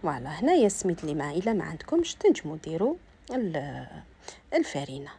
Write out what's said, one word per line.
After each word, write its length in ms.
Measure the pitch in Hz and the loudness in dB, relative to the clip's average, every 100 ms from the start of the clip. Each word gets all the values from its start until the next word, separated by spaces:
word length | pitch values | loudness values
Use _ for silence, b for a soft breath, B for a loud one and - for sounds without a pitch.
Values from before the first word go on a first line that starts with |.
فوالا، 280 | 165 139 127 | -2 -4 -6
هنايا 360 | 156 247 359 208 | 0 4 6 6
السميد 340 | - 190 165 | 4 -2 -2
اللي 160 | 156 156 | -2 -2
معاه، 180 | 147 | -2
الا 200 | 151 202 | -2 0
ما 100 | 214 | 0
عندكمش 520 | 160 165 - 330 339 - | -2 -8 0 0 0 2
تنجموا 420 | 415 - 151 156 | 4 4 0 -8
ديروا 380 | - 160 220 349 - _ - | -6 0 0 0 -8 _ -6
ال-، 720 | 254 208 156 139 131 131 156 - _ B B B | -4 -2 -2 -6 -8 -12 -16 -20 _ B B B
الفرينة. 580 | 311 330 143 143 139 139 | 0 0 -4 -6 -10 -12